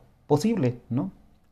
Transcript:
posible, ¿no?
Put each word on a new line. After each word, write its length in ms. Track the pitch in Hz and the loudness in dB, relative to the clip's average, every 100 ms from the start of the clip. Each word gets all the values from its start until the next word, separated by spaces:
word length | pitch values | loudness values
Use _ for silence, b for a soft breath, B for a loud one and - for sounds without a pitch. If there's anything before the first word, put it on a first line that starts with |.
| - _ - | -16 _ 0
posible, 520 | 147 214 220 123 123 - | 0 2 0 0 -2 -4
¿no? 220 | 120 190 - - _ _ | -4 -4 -8 -20 _ _